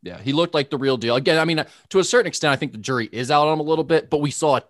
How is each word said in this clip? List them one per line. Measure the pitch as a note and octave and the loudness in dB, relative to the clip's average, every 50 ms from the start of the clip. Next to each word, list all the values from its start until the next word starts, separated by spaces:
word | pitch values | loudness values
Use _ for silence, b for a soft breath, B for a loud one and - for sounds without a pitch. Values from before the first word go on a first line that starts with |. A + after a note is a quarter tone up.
| - | -16
Yeah, | F2+ F2 F2 | -16 -14 -8
he | G2 B2+ C#3 | -6 -2 0
looked | D#3 E3+ E3+ E3+ | 0 0 2 0
like | D3+ C#3 - | -2 -2 -2
the | - C3 | -4 -2
real | C3+ C3+ C3 A#2+ | 0 0 0 0
deal. | A2 A#2 A#2+ | 0 0 0
Again, | C3 - F3+ D#3+ D#3+ | 2 2 2 2 2
I | D#3+ | 2
mean, | E3 E3 D#3 D3 b b b b - | 0 0 -2 -4 b b b b -2
to | - F#3+ | 0 0
a | F3+ | 2
certain | - - B3 G#3+ F3 | 2 2 2 2 0
extent, | - - - D3+ | -2 -2 0 0
I | C#3 C3 | 0 0
think | D#3+ C#3 - | -2 -6 -8
the | A2 | -8
jury | G2+ - C3+ B2 A2+ - - | -6 -4 -4 -4 -4 -4 -6
is | A2 C3 A#2+ | -6 -2 0
out | D3 D3 D3 D#3 | 2 2 4 2
on | D#3 | 0
him | D#3 | 0
a | D3+ | -2
little | D3+ D#3+ D#3+ D#3 | -2 -2 -2 0
bit, | C3+ E3 D#3 - - | 0 0 0 0 0
but | - D3 | -2 -2
we | D3 D3 | -2 -2
saw | - - E3 D3+ C3+ A#2+ | -2 -2 0 2 2 0
a | - _ | -2 _